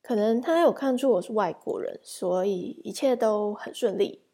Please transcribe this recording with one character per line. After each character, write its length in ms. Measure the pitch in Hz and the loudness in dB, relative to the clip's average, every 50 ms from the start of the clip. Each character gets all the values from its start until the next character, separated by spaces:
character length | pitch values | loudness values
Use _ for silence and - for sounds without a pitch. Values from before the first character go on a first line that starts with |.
可 120 | _ - 247 | _ -2 0
能 280 | 208 208 220 226 240 | 2 2 2 2 2
她 180 | 247 339 330 339 | 2 2 2 4
有 140 | 339 269 - | 4 4 4
看 240 | - 277 269 254 | 2 0 0 0
出 140 | 247 277 269 | 2 2 4
我 100 | 226 180 | 2 2
是 100 | 196 - | 0 0
外 220 | 226 214 196 170 - | 0 0 0 0 -2
国 260 | - _ - - - | -6 _ -6 -6 -4
人， 180 | - - - - _ | -6 -8 -8 -12 _
所 400 | - - - 202 180 180 185 185 | -16 -10 -6 -2 0 0 0 0
以 380 | 202 196 180 180 - - - - | 0 -2 -2 -4 -8 -10 -10 -12
一 80 | 214 | -12
切 240 | 196 - 285 262 247 | -6 -2 0 0 2
都 380 | 240 233 220 214 208 208 208 208 | 2 2 2 2 0 0 -2 -4
很 200 | - - - - | -6 -10 -12 -6
顺 240 | - 247 214 190 | -2 -2 0 2
利。 240 | 196 196 - - - _ _ | 2 0 0 -2 -12 _ _